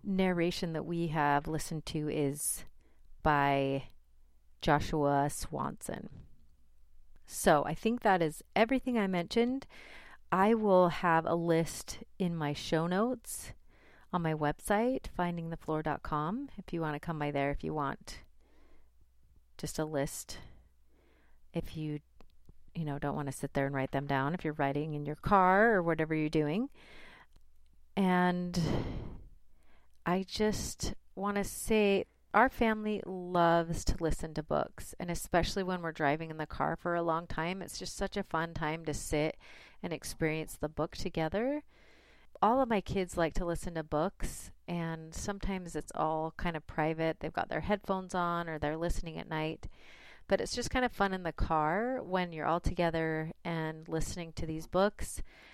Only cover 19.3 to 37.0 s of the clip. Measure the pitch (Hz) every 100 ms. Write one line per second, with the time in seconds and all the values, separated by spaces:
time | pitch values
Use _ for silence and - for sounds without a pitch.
19.3 | - _ - 156 - 156 151 143 - -
20.3 | - - - - _ - _ _ _ _
21.3 | - - 170 - 165 156 147 _ - -
22.3 | - - - - - 151 139 143 143 143
23.3 | - 139 - 139 143 131 139 143 139 135
24.3 | 135 156 151 139 139 156 147 147 151 -
25.3 | 202 185 190 226 208 170 160 160 156 151
26.3 | 156 147 170 269 - - - - - -
27.3 | - - - - - - - 190 180 180
28.3 | 180 180 175 156 - - - - - -
29.3 | - - - - - - - - 180 190
30.3 | - 214 208 - - - - - - 202
31.3 | 202 196 - - 220 202 196 - _ _
32.3 | 202 247 - 226 214 214 214 - 185 180
33.3 | 180 170 170 165 165 - - 165 - 165
34.3 | 156 151 151 - - - - 175 170 -
35.3 | 180 - - 185 180 170 160 151 156 165
36.3 | 156 151 - 147 165 175 170